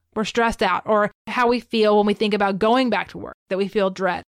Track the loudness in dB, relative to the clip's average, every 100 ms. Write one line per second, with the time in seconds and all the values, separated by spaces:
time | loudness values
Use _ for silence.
0 | _ -6 -4 -2 -2 0 -2 -2 0 0
1 | 0 -4 -8 0 2 0 0 0 4 4
2 | 2 0 0 0 0 0 2 2 2 -2
3 | -4 -10 -16 -16 -6 -4 -2 0 -2 0
4 | -2 -2 -8